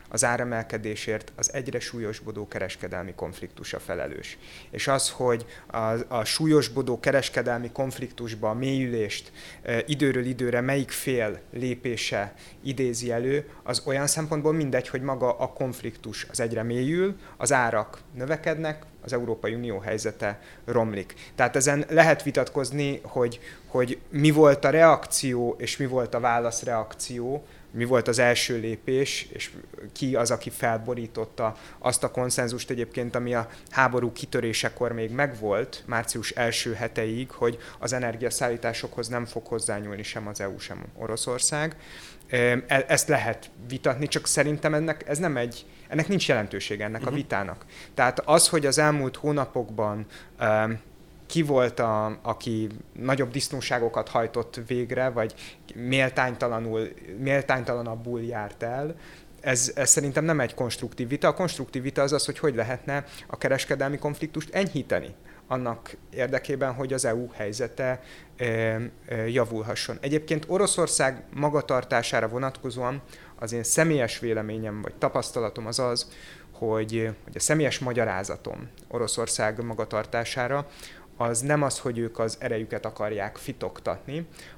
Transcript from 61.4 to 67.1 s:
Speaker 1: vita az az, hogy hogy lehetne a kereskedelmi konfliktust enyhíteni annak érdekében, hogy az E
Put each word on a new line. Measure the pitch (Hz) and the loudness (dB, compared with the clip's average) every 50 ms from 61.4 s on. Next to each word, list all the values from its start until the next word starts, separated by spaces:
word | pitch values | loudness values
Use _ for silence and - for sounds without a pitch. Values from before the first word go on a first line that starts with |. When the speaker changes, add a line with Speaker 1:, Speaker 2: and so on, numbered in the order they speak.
| 185 165 - - 131 - - 131 123 | 0 -2 -2 -4 -6 -6 -6 -6 -4
Speaker 1:
vita | 139 - 151 139 | -2 0 2 2
az | 139 151 | 2 2
az, | 139 - | 2 0
hogy | - 135 - | -2 -2 0
hogy | - 151 123 | 0 0 2
lehetne | 113 110 120 131 123 - 143 139 143 135 - - - - | 0 0 -2 -4 -6 -4 -4 -4 -4 -6 -8 -12 -18 -14
a | - - - | -12 -6 -2
kereskedelmi | - 131 131 131 - - 147 135 135 139 147 135 | 0 2 2 2 2 0 0 0 0 0 -2 -2
konfliktust | - 147 143 - 160 151 - 156 151 - - | -2 -4 -4 -4 -6 -6 -6 -6 -6 -4 -2
enyhíteni | 185 196 - - 147 123 - - 87 65 - - - - - - - - | 0 0 0 0 -4 -2 0 0 0 0 -4 -10 -16 -18 -20 -20 -16 -8
annak | - 127 127 127 120 113 - - - - - - - - | -4 -4 -2 -2 -2 -4 -6 -8 -16 -18 -18 -18 -10 -4
érdekében, | - 123 127 135 127 - - 143 131 139 131 120 | -2 -2 0 0 -2 -2 -2 -2 -2 -2 -2 -2
hogy | 127 139 131 131 | -2 -4 -2 -2
az | 131 135 | 0 0
E | 123 | 0